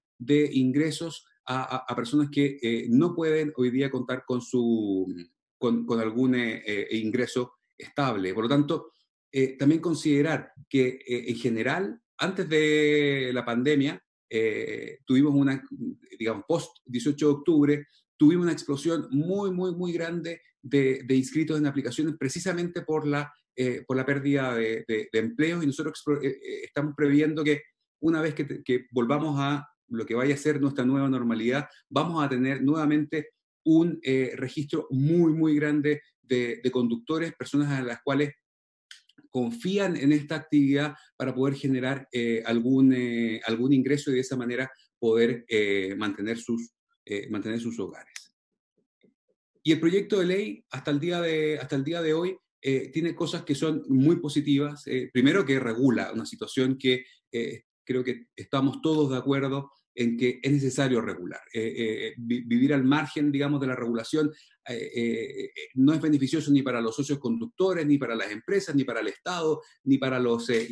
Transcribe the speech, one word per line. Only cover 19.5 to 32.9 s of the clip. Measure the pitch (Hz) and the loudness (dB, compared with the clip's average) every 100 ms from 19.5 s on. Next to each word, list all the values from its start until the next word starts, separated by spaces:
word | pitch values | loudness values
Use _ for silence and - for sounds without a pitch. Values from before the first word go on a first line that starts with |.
muy, | 180 185 175 | -2 -2 -2
muy | 180 | -4
grande | 165 165 175 165 165 _ _ | -2 -4 -6 -6 -12 _ _
de, | 120 139 135 131 127 | 0 2 2 0 2
de | 131 | 0
inscritos | 131 156 156 156 | 2 -2 0 0
en | 147 | 0
aplicaciones | 139 123 - 156 147 | -2 -4 -2 -4 -2
precisamente | 135 175 185 175 175 175 | -6 -4 -4 -4 -4 -6
por | 156 156 147 | -4 -2 0
la, | 143 143 _ _ - | -2 -4 _ _ -4
eh, | 127 123 - | -2 -2 -2
por | 131 | -2
la | 131 | 0
pérdida | 139 139 139 131 117 | 0 2 0 0 -2
de, | 110 113 - | -2 -4 -4
de, | 110 - | -4 0
de | 110 | -2
empleos, | 113 117 160 170 | -2 0 0 0
y | 147 | -2
nosotros | 131 160 | -2 -6
explo-, | - 147 143 | -6 -2 -2
eh, | 139 - | -2 -6
eh, | - - | -10 -12
estamos | - 147 151 143 | -8 -4 -4 0
previendo | 147 143 156 156 | 2 4 2 0
que | 151 147 - _ _ - | 0 0 -4 _ _ -4
una | 160 160 | -2 0
vez | 151 | -2
que | 147 | -4
te-, | 139 - | -6 -6
que | - 123 - | -2 -2 -2
volvamos | 123 117 147 156 139 | -2 0 0 0 -2
a | 139 143 143 _ - | -2 -2 -6 _ -2
lo | 113 110 | -2 0
que | 113 | 0
vaya | 139 | 0
a | 143 | 2
ser | 151 143 | 0 0
nuestra | 139 143 | 0 2
nueva | 127 139 139 | 2 2 2
normalidad, | 127 117 113 117 139 147 - - | 0 0 0 0 0 -4 -14 -4
vamos | 139 160 160 | -2 0 0
a | 143 | 0
tener | 123 131 139 | 0 0 0
nuevamente | 135 160 151 | 0 2 2